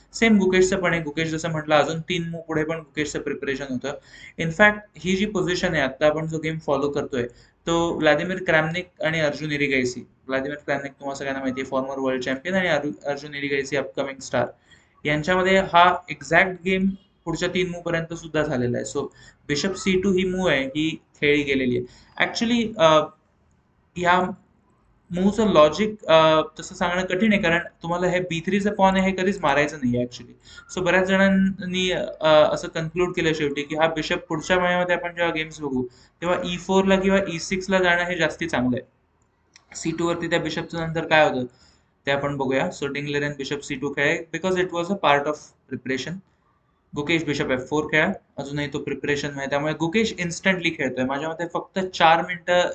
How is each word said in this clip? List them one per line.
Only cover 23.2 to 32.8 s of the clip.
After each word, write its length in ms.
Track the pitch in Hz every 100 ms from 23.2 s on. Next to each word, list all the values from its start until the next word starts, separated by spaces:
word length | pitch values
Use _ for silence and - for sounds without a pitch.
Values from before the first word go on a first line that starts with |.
| _ _ _ _ _ _ _ -
या 340 | 175 180 185 202 _ _ _ _ _ _ -
मूव्हचं 420 | 170 190 202 214
लॉजिक, 520 | 165 151 160 214 214
अ, 380 | - 160 160 156 156 -
तसं 140 | 165
सांगणं 300 | - 175 180
कठीण 280 | 185 180 220
आहे, 100 | 202
कारण 160 | 165 170
तुम्हाला 480 | - - 170 175 180
हे 140 | 180
बी 220 | 180 165 165
थ्रीचं 280 | 202 202
पॉन 220 | 202 190 190
आहे 140 | 190
हे 60 | 185
कधीच 220 | 190 202
मारायचं 360 | 156 139 151 151
नाही 280 | 127 120
actually. 280 | 123 - 120 - - - - -
So 80 |
बऱ्याच 240 | 180 185 190
जणांनी, 840 | 190 196 196 190 190 180 180 185 170 - -
अ, 340 | 156 151 151
असं 140 | 151 175
कन्क्लूड 460 | 170